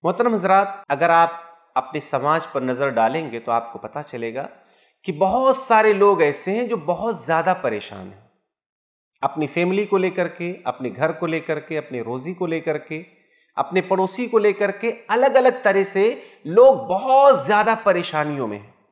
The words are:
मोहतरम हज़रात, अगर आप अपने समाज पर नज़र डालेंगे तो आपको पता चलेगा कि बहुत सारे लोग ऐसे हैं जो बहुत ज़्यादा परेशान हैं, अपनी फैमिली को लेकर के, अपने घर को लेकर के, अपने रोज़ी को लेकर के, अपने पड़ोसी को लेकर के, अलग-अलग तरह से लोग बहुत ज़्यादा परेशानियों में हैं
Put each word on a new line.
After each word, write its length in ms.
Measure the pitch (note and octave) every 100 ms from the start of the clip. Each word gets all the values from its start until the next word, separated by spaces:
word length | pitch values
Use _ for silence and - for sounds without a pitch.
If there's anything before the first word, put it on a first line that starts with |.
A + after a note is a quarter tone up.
मोहतरम 300 | D#3+ F3+ B3
हज़रात, 500 | A3+ F3+ F#3+ G3 - -
अगर 220 | C#3+ E3
आप 260 | E3 E3+ - - - _ -
अपने 220 | - D#3
समाज 440 | - C#3 C#3 D#3+ D#3+
पर 180 | C#3
नज़र 260 | B2+ B2+ C#3
डालेंगे 480 | A2+ A2+ D3 D#3 A2+
तो 120 | A#2
आपको 280 | A#2 A#2 -
पता 220 | A2 D3
चलेगा 400 | D3+ A#2+ A#2 A#2 D#3 - _ _ _ _ -
कि 60 |
बहुत 440 | D3+ F#3+ A#3 C4 C4
सारे 360 | - A3+ A3
लोग 280 | G3+ G3+ F#3
ऐसे 280 | D3+ C#3+ -
हैं 160 | G#3 A#3+
जो 100 | A3 D3+
बहुत 380 | F3 A3+ G3+
ज़्यादा 300 | - D#3+ E3+ F3+
परेशान 480 | B2+ G#2+ - G2 F#2+
हैं, 120 | G2+ _ _ _ _ _ _ _ _ _ _
अपनी 240 | C3+ D#3 D3
फैमिली 380 | - F3 G3 G3+
को 120 | G3
लेकर 300 | F#3 F#3 E3+
के, 220 | - F3 F3+ -
अपने 240 | - B2+
घर 220 | G2+ D#3
को 120 | D#3+ E3+
लेकर 320 | D#3+ D3+ D3+
के, 180 | D3 D#3
अपने 240 | C#3+ B2+
रोज़ी 300 | A2+ B2+ C#3+
को 120 | F3+ F3+
लेकर 300 | D#3+ D#3+ D3+
के, 200 | - D#3 F3+ _ _ _ _ -
अपने 240 | - F3+
पड़ोसी 440 | F#3 F#3+ F#3+ - A#3+
को 100 | A3+
लेकर 320 | G#3 G3 G3+
के, 180 | G3 A#3 - -
अलग-अलग 520 | F#3+ C4+ C4 B3+ B3
तरह 200 | G#3+ G3 F#3+
से 200 | G3 G#3+ C#4 - _ D3+
लोग 380 | F#3 C4 B3 -
बहुत 560 | F#3 C4 C4+ C#4 G#3 C#3+
ज़्यादा 300 | G#3 G#3+ A3+ G3+
परेशानियों 600 | F3+ E3+ D#3 D3+ C#3+ A2+
में 100 | G#2
हैं 160 | G#2 _ _